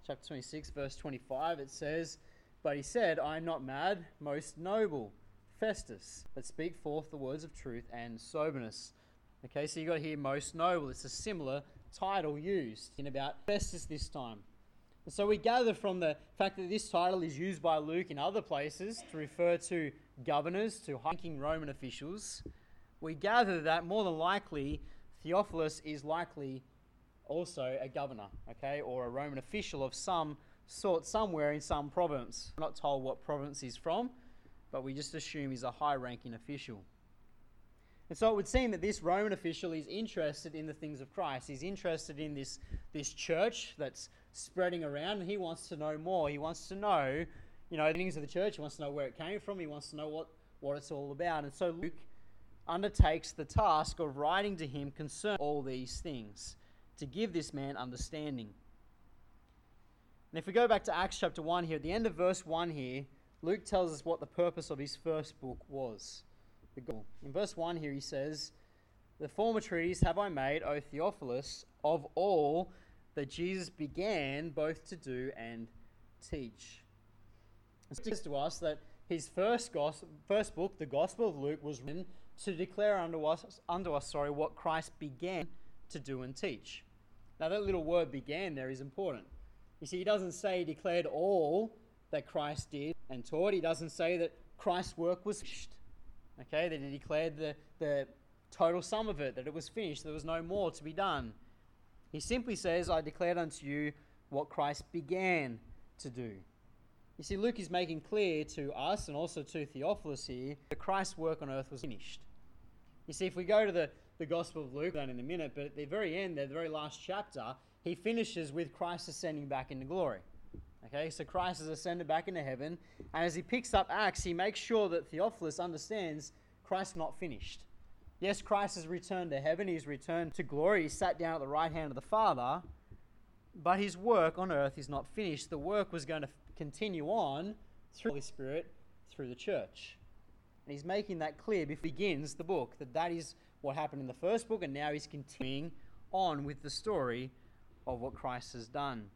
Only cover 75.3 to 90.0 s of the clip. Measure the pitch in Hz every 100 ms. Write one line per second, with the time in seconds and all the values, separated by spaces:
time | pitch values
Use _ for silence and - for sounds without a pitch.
75.3 | - 113 117 113 - - - - - -
76.3 | 160 123 - - - - - - - -
77.3 | - - - - - - 135 - 214 -
78.3 | 143 151 - 165 151 - - - 170 -
79.3 | - 196 240 233 165 147 156 170 151 -
80.3 | 202 208 - 190 - 151 139 170 - 226
81.3 | 147 139 151 147 139 131 156 185 - -
82.3 | - - 170 185 - 208 202 165 165 151
83.3 | 160 165 - - 170 185 147 - 151 143
84.3 | 147 156 - 170 160 156 - 151 127 175
85.3 | 185 156 - - - - 160 135 135 127
86.3 | 131 196 120 - - - - - - -
87.3 | - 160 202 202 185 156 175 165 139 127
88.3 | 151 190 143 131 131 139 - 190 123 92
89.3 | - - - - - - 185